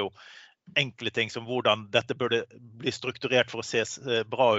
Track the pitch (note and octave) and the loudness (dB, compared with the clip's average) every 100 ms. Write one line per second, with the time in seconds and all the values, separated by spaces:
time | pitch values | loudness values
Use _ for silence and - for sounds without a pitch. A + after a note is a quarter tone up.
0 | G2 _ - - - _ - D3 C3+ - | -2 _ -20 -20 -20 _ -6 -2 -2 -4
1 | A2+ A#2+ A2 B2 A2+ B2 A#2 G#2+ G#2 A#2 | -6 -4 -4 -6 -6 0 2 2 2 -2
2 | A#2 B2 A#2+ A#2 - - A#2+ A2+ C3 - | 0 -4 0 -2 -4 -14 -20 -8 -6 -6
3 | B2+ - B2 B2 A#2 A#2 - A#2 A2 - | -8 -8 0 2 2 -2 -2 -2 -2 -4
4 | C3 A#2 A2 A#2+ B2 | -4 -2 -2 2 4